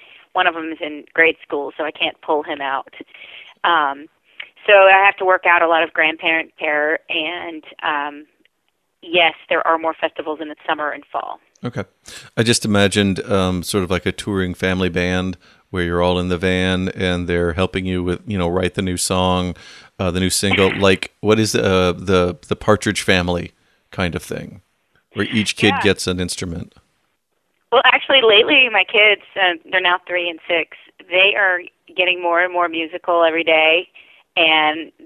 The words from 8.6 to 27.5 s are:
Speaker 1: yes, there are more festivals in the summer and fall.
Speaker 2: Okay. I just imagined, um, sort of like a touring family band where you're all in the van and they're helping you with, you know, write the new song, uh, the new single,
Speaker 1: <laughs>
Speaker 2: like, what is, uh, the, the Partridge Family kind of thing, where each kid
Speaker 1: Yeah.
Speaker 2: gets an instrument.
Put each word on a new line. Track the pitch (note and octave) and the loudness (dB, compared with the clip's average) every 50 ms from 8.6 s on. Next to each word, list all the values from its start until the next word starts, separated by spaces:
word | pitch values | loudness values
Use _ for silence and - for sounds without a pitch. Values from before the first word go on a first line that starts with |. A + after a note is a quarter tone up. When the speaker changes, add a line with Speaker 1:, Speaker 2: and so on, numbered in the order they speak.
| _ _ _ _ _ _ _ _ | _ _ _ _ _ _ _ _
Speaker 1:
yes, | - E4+ E3 F3 E3 D#3+ - - - - | -12 -4 0 2 2 2 0 -4 -6 -2
there | F3 D#3+ - | -2 0 2
are | E3 E3 | 0 0
more | D#3+ D#3+ D#3+ D#3 | 0 0 -4 -4
festivals | - E3+ D#3 - - D3 D#3 D3+ D#3 | -4 -6 -6 -6 -8 -8 -8 -8 -8
in | D#3 | -10
the | D3+ D3+ _ - | -14 -14 _ -6
summer | - D#3 D3+ D3+ D3 | -6 -4 -4 -4 -8
and | - C#3+ C#3+ | -8 -10 -14
fall. | _ - - - - - - _ _ _ _ | _ -10 -10 -8 -8 -14 -14 _ _ _ _
Speaker 2:
Okay. | - B2 - G#2+ F#2+ _ _ _ _ - - - - - - | -10 -8 -8 -8 -10 _ _ _ _ -20 -20 -20 -20 -10 -4
I | A#2 A2+ | -2 2
just | A#2 A#2 - - | 2 2 0 0
imagined, | A2 G2+ G2+ G2+ F#2+ F#2+ G#2+ G2+ G2 F#2 - - - | 2 4 4 4 4 4 2 2 2 0 -2 -2 -2
um, | G2+ G2 F#2 F#2 F#2 F2+ E2 | 0 0 2 0 -2 -2 -4
sort | - - G2+ F2+ | -2 -2 -2 -2
of | E2+ | 0
like | F#2 E2+ - | -2 -2 -2
a | F#2+ - | -4 -6
touring | - - G#2+ G2+ F#2+ F#2 F2+ F2 | -6 -6 -4 -2 -2 -2 -4 -4
family | - F#2 F#2 F#2 F#2 F#2 F2+ | -4 -2 -2 0 0 -2 0
band | E2 F#2 F2+ F2+ F#2 F#2 F#2 F#2 F2 - _ _ _ _ _ - | 0 -2 -2 0 -2 -2 -2 -4 -8 -10 _ _ _ _ _ -8
where | G2 F#2 F2 | -4 -4 -2
you're | E2+ F2 F2 | 0 0 2
all | F2 F2+ F2+ F2+ | 2 2 2 0
in | F2+ F2+ | 0 -2
the | F2+ | -2
van | E2 F#2+ F#2 F#2 F#2 F#2 F#2 F#2 F#2 F#2 - | 0 0 0 0 2 0 0 0 -2 -2 -4
and | - G#2 F#2+ F2+ F2+ F2 F2 | -4 -4 -2 -2 -2 -2 -2
they're | F2 F2 F2 F2 E2+ D#2+ | -2 -2 0 0 -2 0
helping | F#2+ F#2 - - G2 F#2 | -2 -2 -2 -2 -6 -4
you | F#2 F#2 F2+ | -4 -4 -2
with, | F2 F2+ F2 - - | -2 -2 -4 -4 -6
you | A#2+ G#2 | -6 -4
know, | F#2 F2 | -2 -2
write | E2+ F2 F#2 F#2 F2+ - | 0 0 0 -2 -2 -2
the | G2+ | -4
new | G2 F#2 F2+ | -4 -4 -4
song, | E2+ - - F#2+ F#2 F#2 F#2 F#2 F#2 F2+ F2+ E2 - - - - - - - _ - | -4 -4 -2 0 0 2 2 2 0 -2 -4 -8 -10 -16 -20 -20 -20 -20 -20 _ -4
uh, | G2 F2+ | -4 -2
the | E2+ F#2 | 0 0
new | F#2 F2+ | 0 0
single, | - - G#2 G2 F#2 G2+ F#2+ F#2 - | 0 -2 -2 0 2 2 2 2 2
Speaker 1:
<laughs> | G2+ | 4
Speaker 2:
like, | G2 F#2+ F#2+ - - - _ - | 4 4 4 2 -2 -12 _ -4
what | - G#2 A2 | 2 2 2
is, | A2 A2 G2+ - | 4 2 0 0
uh, | A#2 A2 G2 F#2+ F#2 F#2 F2+ | 0 2 2 2 4 2 2
the, | F2 - F#2 G2+ F#2+ F2+ F2+ F2+ E2+ - - | 0 -2 -2 2 2 2 2 2 -2 -8 -6
the | - - | -8 -6
Partridge | - - A2 G#2+ - - G#2+ G2 - | -2 2 2 2 2 2 -4 -4 -2
Family | - - F#2+ F2+ F2 F2+ F2 E2+ F2 - _ _ _ _ _ _ _ _ | 0 0 2 2 2 0 -2 -4 -6 -8 _ _ _ _ _ _ _ _
kind | - - F#2 E2+ D2+ | -6 -4 -4 -4 -4
of | - - | -8 -8
thing, | - D2 - E2 - - - _ _ _ _ _ _ _ _ _ _ - | -8 -10 -10 -10 -14 -18 -20 _ _ _ _ _ _ _ _ _ _ -4
where | G#2 G#2 - | -4 -4 -2
each | B2 A2 G2 - - | 0 -2 -2 -2 -2
kid | - - G#2 | 0 0 0
Speaker 1:
Yeah. | G#2 A2+ | 2 2
Speaker 2:
gets | G#2 G2 F2+ - - | 2 0 0 0 -2
an | F#2 F2+ F2+ | -4 -4 -4
instrument. | F2+ F2 - - - F2 E2 E2+ - - _ _ _ _ _ _ _ _ _ _ _ _ _ _ _ _ | -4 -6 -6 -8 -8 -8 -8 -10 -12 -14 _ _ _ _ _ _ _ _ _ _ _ _ _ _ _ _